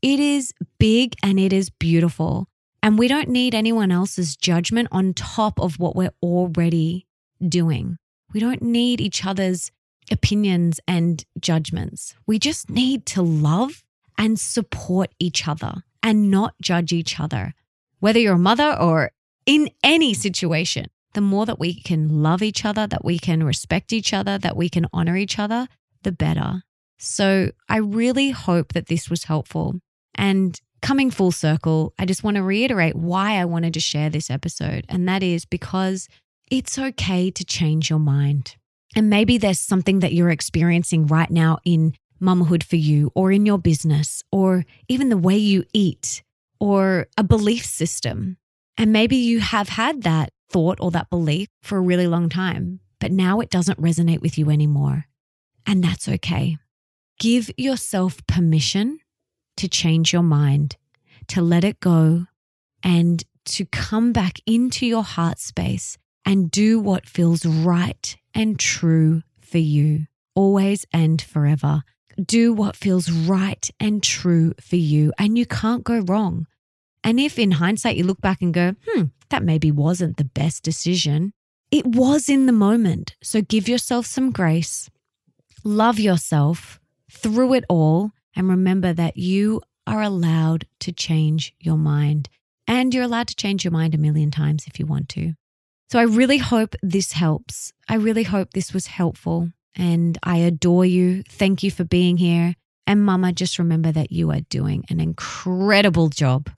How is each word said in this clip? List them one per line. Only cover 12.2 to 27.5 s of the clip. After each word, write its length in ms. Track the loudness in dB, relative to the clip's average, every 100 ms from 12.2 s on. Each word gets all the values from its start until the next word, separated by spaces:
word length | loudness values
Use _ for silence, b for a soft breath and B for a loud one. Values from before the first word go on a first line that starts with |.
| -4
We 100 | -2
just 320 | -2 -4 -4
need 380 | -2 0 -2 -4
to 160 | -2
love 600 | 0 2 2 0 -2 -6 _ _ _ -2
and 200 | 0 0
support 760 | -2 -4 -6 -8 -4 -2 -2 -4
each 300 | -6 -4 -4
other 340 | -6 -8 -10 -14 _
and 260 | 0 2 4
not 240 | 2 0 -4
judge 320 | -2 -2 0
each 260 | -2 -4 -6
other. 360 | -6 -6 -6 -10 _ _ _ _
Whether 200 | 0 2
you're 160 | 4 4
a 40 |
mother 380 | 4 2 2 2
or 320 | 2 2 0 -6 _ _ 0
in 240 | 2 2 0
any 300 | 2 4 2
situation, 800 | 0 -4 -4 -2 -2 -2 -6 -8 _ _ -2
the 60 |
more 260 | 0 2 0
that 120 | -2
we 140 | -4
can 480 | -4 -2 0 2 2
love 220 | 2 2
each 220 | 0 -2 -4
other, 200 | -2 -4
that 180 | -4
we 140 | -4 -4
can 240 | 0 0
respect 480 | 0 -2 -2 -4 -2
each 220 | -4 -4
other, 240 | -4 -4 -4
that 180 | -4 -4
we 140 | -2
can 160 | -2 -2
honor 240 | -2 -2 -2
each 220 | -4 -4
other, 280 | -4 -4 -6 _ _ _
the 80 | -8
better. 500 | -4 -2 -2 -4 -6 -10 _ _ _
So 500 | -10 -2 0 2 0